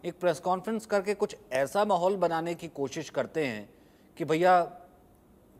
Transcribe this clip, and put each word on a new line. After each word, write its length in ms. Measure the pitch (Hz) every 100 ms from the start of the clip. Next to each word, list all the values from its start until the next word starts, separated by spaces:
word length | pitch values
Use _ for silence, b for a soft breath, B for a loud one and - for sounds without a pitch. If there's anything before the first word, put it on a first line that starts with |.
एक 160 | 175 170
प्रेस 200 | 180 147
कॉन्फ्रेंस 460 | 185 185 185 220 -
करके 280 | 202 190
कुछ 220 | 208 208 - -
ऐसा 320 | 131 139 202
माहौल 320 | 208 185 180 202
बनाने 380 | 170 165 170
की 140 | 170 165
कोशिश 420 | - 135 160 147
करते 340 | - 117 160
हैं 240 | 143 107 101 b b b b -
कि 80 |
भैया, 380 | 156 160 180 180 170 - - - - _ _ - _